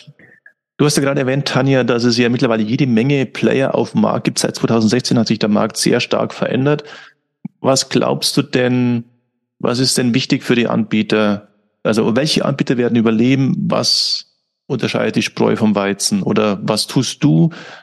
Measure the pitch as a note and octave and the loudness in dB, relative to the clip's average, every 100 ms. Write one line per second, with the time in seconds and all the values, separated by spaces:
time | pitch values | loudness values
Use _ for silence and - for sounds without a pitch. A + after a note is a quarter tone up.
0 | - - - - - _ _ - D3 D3+ | -20 -20 -20 -20 -20 _ _ 0 2 2
1 | C3+ C#3+ B2+ C3+ C#3+ C3+ C3+ C3+ A#2+ A#2+ | 0 0 0 -2 0 0 2 2 2 2
2 | A#2+ A#2 A#2+ B2 B2 A2+ G#2+ C3 C#3 A2+ | 2 2 2 2 0 0 0 0 2 2
3 | B2+ C#3+ C3 - A2+ B2 C3+ - A#2+ - | 2 0 -2 -2 0 2 0 0 0 0
4 | G#2+ A#2 - A#2+ - - - A#2 A2 A#2+ | 0 0 -2 -2 -4 -2 0 2 2 2
5 | - B2+ A2 A2 A2 G#2 G#2+ - - A#2+ | 0 0 0 0 0 0 0 -2 0 0
6 | - G#2 A2+ - - - C#3 D3 - - | 0 -2 -2 -4 -4 0 0 0 -4 -20
7 | - _ _ _ - _ A#2+ C3+ - B2+ | -20 _ _ _ -20 _ -2 0 0 0
8 | B2 C#3 - - C3+ C3 B2 B2 B2 A#2+ | 0 -2 -2 -2 0 0 0 2 0 -2
9 | A#2 _ _ _ _ - - B2 C3 - | -4 _ _ _ _ -6 -4 0 0 0
10 | B2+ A#2 - C3+ - A#2+ A2+ A#2 G#2+ G#2+ | 0 0 0 -2 0 0 2 0 0 -2
11 | G#2+ G#2+ G#2+ G2+ - _ _ _ - A2 | 0 2 2 -2 -6 _ _ _ -2 0
12 | G#2 A#2 D#3 - - C3+ - B2 A#2+ A#2 | 0 0 0 0 -2 -2 -2 0 0 2
13 | A2+ A2 B2 C3+ C3+ - - A2+ B2 - | 2 2 2 2 0 0 -2 -2 0 -2
14 | - - - _ _ _ - B2+ A2 A#2 | -2 -4 -10 _ _ _ -8 -4 -2 -2
15 | A2+ - - - A2 A2 G#2+ G2+ G2 G2+ | -2 -2 -2 0 0 2 2 2 0 -2
16 | - G2+ F#2 G#2+ G#2+ G2+ G#2+ G#2+ - C#3+ | -2 -2 0 0 0 -2 -2 -4 -2 -2
17 | B2 - D3 D#3+ E3 - - - | -2 -2 2 4 2 -2 -18 -18